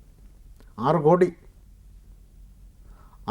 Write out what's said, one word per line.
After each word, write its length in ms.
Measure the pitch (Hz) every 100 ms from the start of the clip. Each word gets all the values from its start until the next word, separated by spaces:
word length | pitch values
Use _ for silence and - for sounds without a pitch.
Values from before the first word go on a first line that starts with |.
| - - - - - - - - 123
ആറ് 140 | 160 147
കോടി, 220 | 180 180 - - - - - - - - - - - - - - - - - - - -